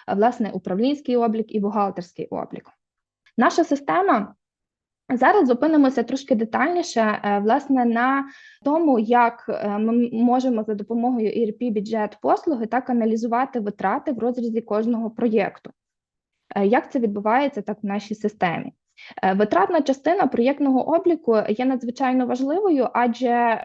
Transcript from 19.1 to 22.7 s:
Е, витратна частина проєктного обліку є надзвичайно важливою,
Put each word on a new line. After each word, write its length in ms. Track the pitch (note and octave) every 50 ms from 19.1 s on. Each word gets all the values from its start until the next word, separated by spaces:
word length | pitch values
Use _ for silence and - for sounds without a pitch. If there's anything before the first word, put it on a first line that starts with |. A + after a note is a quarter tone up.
| - - -
Е, 100 | F#3+ F#3+
витратна 480 | G3 G#3+ G#3+ D#4 E4+ G4 G4 F4 D#4
частина 460 | D4 C4+ C4 C4 - D4+ F4 G4+ F4+
проєктного 640 | B3+ B3 A3+ A#3 C4+ C#4 C#4 C#4+ C4+ C4 B3+ - -
обліку 480 | D#4+ E4+ - F4 E4 D#4+ - A#3+ A3+ G#3+ G3+ -
є 160 | G#3+ - B3+
надзвичайно 600 | C4 C4 A#3+ A#3 A#3 A#3+ - C#4 B3+ B3+ B3+ B3+
важливою, 640 | A#3+ B3 B3 C4+ C4+ D#4 F#4+ G#4+ F#4+